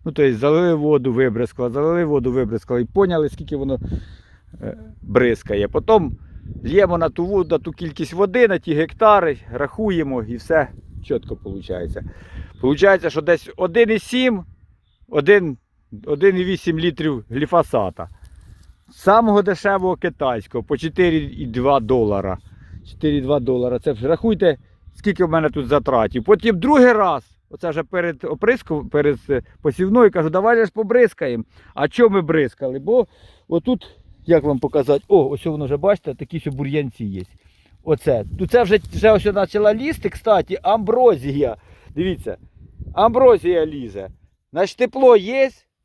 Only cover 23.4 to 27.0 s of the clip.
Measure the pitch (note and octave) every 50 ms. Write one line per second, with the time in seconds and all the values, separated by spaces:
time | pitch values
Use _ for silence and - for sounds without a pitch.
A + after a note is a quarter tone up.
23.4 | B2 C3 B2+ B2 B2 B2 B2 A#2+ - D#3 C3+ G#2+ A#2+ C#3 E3 - - A3+ A3 D#3+
24.4 | G3+ E3+ C#3+ - _ _ _ _ _ - - - - G#3 F#3 - F3+ E3 D#3 E3
25.4 | D#3 D3+ - D3+ C3 A#2 C#3 C#3+ A2+ D3 C3 A#2+ A2 G2+ - B2+ A2+ - G#3+ -
26.4 | - A#3 G#3 E3+ E3 C4 D4+ C#4+ B3 B3 A#3 G#3+